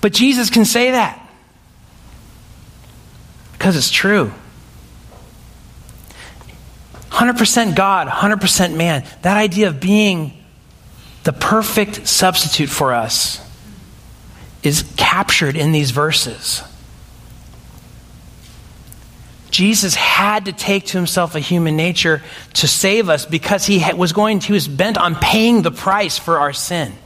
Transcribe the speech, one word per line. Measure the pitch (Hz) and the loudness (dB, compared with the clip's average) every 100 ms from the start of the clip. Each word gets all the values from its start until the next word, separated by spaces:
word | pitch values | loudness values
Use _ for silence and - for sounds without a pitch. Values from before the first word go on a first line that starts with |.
But | 208 | 0
Jesus | - 254 254 226 | 2 2 2 2
can | 233 | 2
say | 214 233 247 | 4 2 2
that | 254 202 - - - _ _ - - - - - - - - - - - - - - - - - - - | 2 0 -4 -20 -20 _ _ -20 -20 -20 -20 -20 -20 -20 -20 -20 -20 -20 -20 -20 -20 -20 -20 -20 -20 -20
because | - 190 165 | -4 -2 0
it's | - | 0
true. | - 190 208 113 - - - - - - - - - - - - - - - - - - - - - - - - - - - - | 0 2 0 0 -6 -20 -20 -20 -20 -20 -20 -20 -20 -20 -20 -20 -20 -20 -20 -20 -20 -20 -20 -20 -20 -20 -20 -20 -20 -20 -20 -8
Hundred | - 240 240 | 0 0 2
percent | 220 240 220 156 | 2 2 2 2
God, | 196 190 143 | 2 2 -2
hundred | - 202 208 | 0 0 2
percent | 185 - 180 | 0 2 0
man. | 160 170 147 - - | 0 0 -2 -6 -4
That | 180 202 | 0 2
idea | 214 175 208 | 0 2 0
of | 139 | 0
being | 180 208 208 180 151 - - - - - - - - - | 2 4 4 0 -4 -10 -20 -20 -20 -20 -20 -20 -20 -4
the | - | -4
perfect | 143 - 220 214 - 208 - - | -2 0 0 0 -2 -2 -4 -2
substitute | - 185 156 151 - 143 | 2 2 2 -2 -2 -2
for | - 135 | 0 0
us | 120 110 - - - - - - - - - - - - - - - | 0 -2 -2 -4 -6 -16 -20 -20 -20 -20 -20 -20 -20 -20 -20 -20 -4
is | 147 147 - - | -2 -2 -4 -2
captured | - 180 196 - 147 | 0 0 0 0 0
in | 147 151 | 0 0
these | 156 139 | 2 0
verses. | 123 151 151 131 104 - - - - - - - - - - - - - - - - - - - - - - - - - - - - - - - | 0 0 0 -4 -8 -8 -8 -10 -20 -20 -20 -20 -20 -20 -20 -20 -20 -20 -20 -20 -20 -20 -20 -20 -20 -20 -20 -20 -20 -20 -20 -20 -20 -20 -20 -8
Jesus | - 190 214 196 | 0 2 2 0
had | - - - 202 214 196 | 0 0 2 2 0 -4
to | |
take | 175 - 196 190 | -8 -2 -2 -2
to | 185 | -4
himself | 175 - 170 160 | -2 -2 -2 -4
a | |
human | 143 180 165 156 | -2 0 0 0
nature | 165 175 175 151 - - - | 0 0 0 0 -4 -20 -8
to | - 147 | -2 0
save | - 190 214 190 | 0 2 2 2
us | 151 | 0
because | - 156 - 202 - | 0 -4 -2 -2 2
he | 196 | 2
ha-, | 156 | 2
was | 170 175 | 0 0
going, | 175 214 208 | 2 2 0
he | - | 0
was | 208 143 | -2 -2
bent | 139 196 202 | -2 0 0
on | 175 | 0
paying | 160 - 220 226 233 | 0 0 2 4 4
the | 165 | 2
price | - - 196 190 - | -2 -2 0 0 -4
for | - 165 | -2 0
our | 143 | 0
sin. | 135 - 175 131 98 | -4 -6 -4 -6 -10